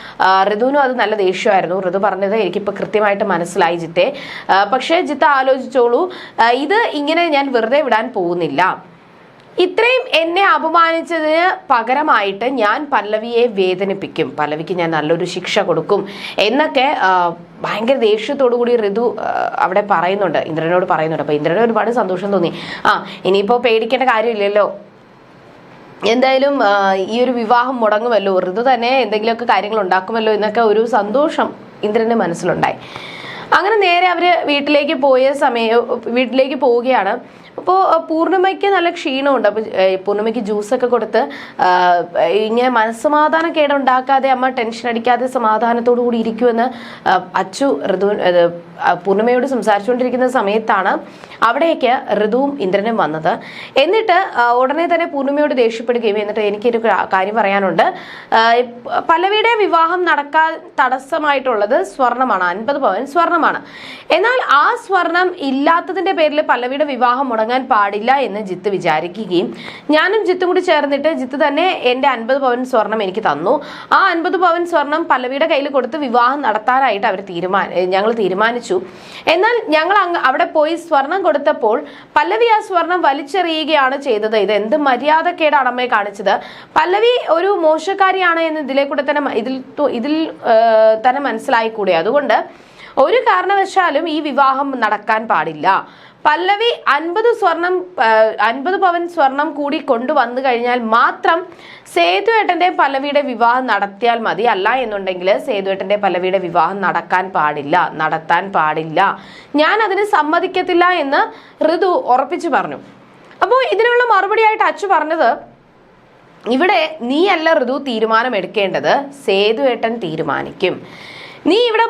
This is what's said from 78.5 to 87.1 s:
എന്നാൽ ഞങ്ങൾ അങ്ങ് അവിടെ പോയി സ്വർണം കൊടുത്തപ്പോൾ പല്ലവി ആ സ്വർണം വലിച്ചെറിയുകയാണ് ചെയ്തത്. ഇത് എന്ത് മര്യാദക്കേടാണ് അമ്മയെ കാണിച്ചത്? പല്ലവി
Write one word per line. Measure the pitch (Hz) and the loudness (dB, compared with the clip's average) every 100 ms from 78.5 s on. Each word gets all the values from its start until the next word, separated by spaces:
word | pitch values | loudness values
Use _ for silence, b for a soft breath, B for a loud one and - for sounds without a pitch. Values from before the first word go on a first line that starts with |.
| 240 233 190 - B B B - | -2 -2 -4 -4 B B B 0
എന്നാൽ | 339 440 480 - | 2 2 0 0
ഞങ്ങൾ | 302 330 403 | 0 2 2
അങ്ങ് | 359 339 | 2 0
അവിടെ | 262 269 | 0 0
പോയി | 349 320 302 330 | 0 2 0 0
സ്വർണം | - 294 269 381 | 0 0 0 0
കൊടുത്തപ്പോൾ | 359 294 285 294 220 240 294 B B - | 0 0 0 0 0 0 -4 B B -2
പല്ലവി | 302 440 | 0 2
ആ | 466 440 | 2 2
സ്വർണം | 427 359 330 359 | 0 -2 0 0
വലിച്ചെറിയുകയാണ് | 320 285 277 392 339 320 302 302 262 277 | 0 0 -4 -2 -2 -2 0 2 2 0
ചെയ്തത്. | 277 214 220 220 | -2 -2 0 0
ഇത് | 196 | 2
എന്ത് | 214 214 311 | 0 0 0
മര്യാദക്കേടാണ് | 277 240 285 311 339 339 311 294 247 | 2 0 2 2 0 0 2 2 0
അമ്മയെ | 247 247 | -2 -2
കാണിച്ചത്? | 226 202 202 185 220 B B B - | -2 -2 -4 -2 -2 B B B 0
പല്ലവി | 330 392 466 | 2 2 2